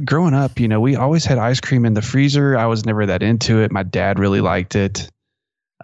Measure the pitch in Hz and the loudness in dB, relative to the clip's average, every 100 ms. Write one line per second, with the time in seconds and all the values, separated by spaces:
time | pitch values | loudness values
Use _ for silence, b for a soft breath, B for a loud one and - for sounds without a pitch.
0 | 139 147 175 139 135 - 117 110 120 135 | -2 0 2 2 0 -2 0 2 2 0
1 | 131 165 - 127 113 127 - 131 117 107 | 0 0 0 0 0 -2 0 0 2 0
2 | 104 131 139 143 139 127 117 113 113 107 | 0 0 2 2 2 2 0 -2 -2 -2
3 | 101 90 101 117 - 110 107 101 92 92 | -2 0 0 0 2 2 2 -2 -4 -2
4 | 92 98 101 101 98 92 92 104 98 98 | -2 0 0 2 0 -2 -2 -2 -2 -4
5 | - _ _ _ _ _ _ _ | -12 _ _ _ _ _ _ _